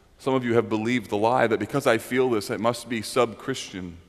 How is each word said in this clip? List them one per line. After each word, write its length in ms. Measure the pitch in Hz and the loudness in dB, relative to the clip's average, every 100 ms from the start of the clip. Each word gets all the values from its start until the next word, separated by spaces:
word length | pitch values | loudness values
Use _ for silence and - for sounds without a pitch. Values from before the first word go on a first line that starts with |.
| _ _ | _ _
Some 160 | - | 0
of 120 | 131 | 0
you 100 | 123 | 2
have 160 | 117 107 | 2 2
believed 400 | 107 110 123 98 | 0 0 -2 -2
the 60 | 104 | 0
lie 320 | 110 127 117 | 2 4 2
that 100 | 107 | 2
because 280 | 104 143 131 | 0 -2 2
I 120 | 113 | 0
feel 320 | - 127 127 | 0 0 2
this, 200 | 110 98 | 2 -2
it 100 | 107 | -2
must 280 | 110 120 - | 0 -2 -4
be 140 | 120 | -6
sub-Christian 960 | 101 131 117 101 - 131 - 95 90 85 | -2 0 0 0 -8 -8 -8 -10 -12 -14